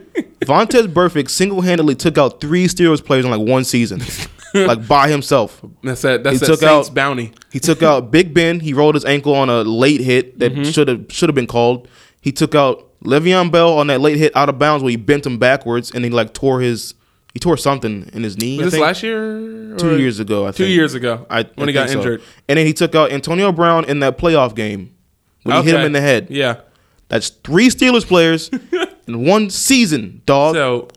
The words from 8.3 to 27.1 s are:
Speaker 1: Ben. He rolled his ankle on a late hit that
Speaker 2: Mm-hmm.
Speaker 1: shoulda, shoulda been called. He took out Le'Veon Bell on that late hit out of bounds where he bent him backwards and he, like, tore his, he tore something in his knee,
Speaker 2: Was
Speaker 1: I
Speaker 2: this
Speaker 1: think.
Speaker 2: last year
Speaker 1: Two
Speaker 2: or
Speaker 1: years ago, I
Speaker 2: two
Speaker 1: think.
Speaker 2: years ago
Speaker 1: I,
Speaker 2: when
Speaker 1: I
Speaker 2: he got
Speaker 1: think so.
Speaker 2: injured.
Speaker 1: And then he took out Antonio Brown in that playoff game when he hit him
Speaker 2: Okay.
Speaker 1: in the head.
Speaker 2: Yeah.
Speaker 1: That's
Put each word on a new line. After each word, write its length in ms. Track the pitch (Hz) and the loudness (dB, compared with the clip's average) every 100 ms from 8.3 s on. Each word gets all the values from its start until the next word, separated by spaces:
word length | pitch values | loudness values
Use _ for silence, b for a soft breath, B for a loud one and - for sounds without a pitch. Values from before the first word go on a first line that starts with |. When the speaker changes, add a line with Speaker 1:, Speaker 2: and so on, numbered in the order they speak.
Speaker 1:
Ben. 260 | 156 165 175 | 0 0 -2
He 120 | 156 | -2
rolled 220 | 135 151 147 | 2 2 2
his 80 | 135 | 0
ankle 300 | 143 147 139 | -2 0 0
on 140 | 131 | 2
a 120 | 117 | 0
late 360 | 110 113 135 143 | 0 2 2 2
hit 380 | 127 127 - - | 2 0 0 -2
that 140 | 156 | -2
Speaker 2:
Mm-hmm. 180 | 139 147 | -2 -2
Speaker 1:
shoulda, 320 | 156 135 117 - | 0 0 -2 -8
shoulda 240 | - 165 | -2 0
been 140 | 139 113 | 0 -2
called. 400 | 117 120 123 b b b b | 0 0 0 b b b b
He 100 | 139 | -8
took 240 | 131 156 151 | -2 0 2
out 300 | 135 - - _ | 0 -2 -10 _
Le'Veon 480 | 107 143 170 185 175 | -2 0 2 2 2
Bell 260 | 170 170 151 | 2 4 2
on 100 | 143 | 0
that 120 | 131 | 2
late 160 | 147 151 | 2 2
hit 180 | 151 135 | 2 2
out 120 | 143 | 0
of 80 | 131 | 0
bounds 260 | 151 147 | 0 0
where 60 | 131 | -2
he 60 | 117 | -2
bent 300 | 104 143 139 | 0 -2 -2
him 120 | 120 | 0
backwards 540 | 127 135 117 120 120 | 2 2 -2 -4 -4
and 120 | 123 | -6
he, 60 | 120 | -2
like, 240 | 120 110 | -2 -2
tore 280 | - 135 127 | -2 -2 0
his, 320 | 123 113 - - _ _ _ | -2 -4 -8 -18 _ _ _
he 60 | 120 | -6
tore 180 | 175 147 | -2 0
something 520 | 139 135 110 101 - | 0 -2 -4 -8 -12
in 100 | 107 | -10
his 140 | 113 98 | -8 -6
knee, 200 | 120 139 | -6 -4
Speaker 2:
Was 40 | |
Speaker 1:
I 40 | 175 | -2
Speaker 2:
this 80 | 160 | 0
Speaker 1:
think. 80 | 151 | 0
Speaker 2:
last 180 | 185 | -2
year 720 | 226 220 220 220 220 220 220 208 | -6 -6 -8 -10 -12 -16 -12 -4
Speaker 1:
Two 140 | 170 | 0
Speaker 2:
or 60 | 147 | 0
Speaker 1:
years 220 | 127 107 | 0 -2
ago, 280 | 107 104 98 | -4 -2 -2
I 40 | |
Speaker 2:
two 120 | 98 | -2
Speaker 1:
think. 120 | 190 180 | 0 2
Speaker 2:
years 180 | 151 127 | 0 -2
ago 300 | 123 113 - | -6 -6 -4
Speaker 1:
I, 140 | 113 110 - | -4 -4 -6
Speaker 2:
when 120 | 143 | -2
Speaker 1:
I 40 | |
Speaker 2:
he 20 | |
got 160 | 139 131 | -2 -2
Speaker 1:
think 120 | 135 | -2
so. 80 | 120 | -2
Speaker 2:
injured. 140 | 113 B B - | -4 B B -2
Speaker 1:
And 80 | 151 | 0
then 80 | 160 | 2
he 80 | |
took 220 | 151 170 156 | 0 0 2
out 160 | 147 | 0
Antonio 400 | 139 147 175 196 | -2 -4 -2 0
Brown 340 | 165 170 165 139 | 2 2 2 0
in 140 | 143 | -2
that 180 | 135 123 | -2 0
playoff 380 | 175 156 123 110 | 0 2 2 -2
game 400 | 107 101 98 _ _ _ _ _ | -6 -8 -12 _ _ _ _ _
when 140 | - 151 | -2 2
he 60 | |
hit 80 | 160 | 2
him 80 | 156 | 2
Speaker 2:
Okay. 40 | 147 | 2
Speaker 1:
in 40 | |
the 100 | 143 | 0
head. 260 | 143 117 92 | 2 0 -2
Speaker 2:
Yeah. 320 | 139 127 117 _ _ _ _ | -4 -4 -4 _ _ _ _
Speaker 1:
That's 200 | - | -6